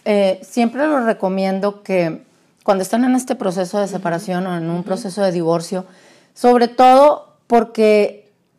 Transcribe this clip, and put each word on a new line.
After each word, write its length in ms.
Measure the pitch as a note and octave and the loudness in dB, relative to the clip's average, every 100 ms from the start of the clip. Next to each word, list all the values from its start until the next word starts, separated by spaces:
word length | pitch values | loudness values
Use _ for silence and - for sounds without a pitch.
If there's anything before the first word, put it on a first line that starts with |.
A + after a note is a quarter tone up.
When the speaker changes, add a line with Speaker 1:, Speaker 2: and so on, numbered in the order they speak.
| - | -2
Speaker 1:
eh, 340 | G#3 G3 F#3+ | 0 2 -2
siempre 440 | - - A#3 A#3+ D4+ | -6 -2 -2 0 -2
lo 160 | D4 A#3 | 0 -2
recomiendo 760 | G#3 F#3+ F#3+ F#3+ F#3+ G3+ G3+ | -2 -2 -2 -2 -2 -4 -6
que 400 | - F#3+ E3+ D#3+ - _ _ _ | -4 -2 -2 -6 -14 _ _ _
cuando 200 | - F#3+ | -2 -2
están 200 | F3+ A3+ | 0 -2
en 120 | B3+ B3+ | 0 0
este 200 | B3+ B3 | -2 -6
proceso 440 | G3 F3+ F3+ G#3 | -4 -4 -4 -4
de 60 | G3 | -4
Speaker 2:
Ujú. 80 | |
Speaker 1:
separación 540 | F3+ F#3 E3+ F3+ F3+ F#3+ | -6 -6 -6 -6 -6 -6
o 80 | F3 | -6
en 120 | E3 | -6
un 80 | F3 | -6
Speaker 2:
Ujú. 60 | |
Speaker 1:
proceso 380 | F3+ A#3 G3+ F3+ | -6 -8 -8 -4
de 80 | G3 | -2
divorcio, 540 | F3+ E3 E3 E3 F#3 F3+ _ _ _ _ - | -2 -2 -2 -4 -8 -10 _ _ _ _ -2
sobre 320 | B3 A#3+ A#3 | 2 4 2
todo 600 | A#3+ B3+ C4 D4 D4 - _ - | 4 6 8 6 4 -4 _ -2
porque 840 | A#3 A3 A3+ G#3+ G#3+ G3+ - _ _ _ | 0 0 0 2 4 2 -4 _ _ _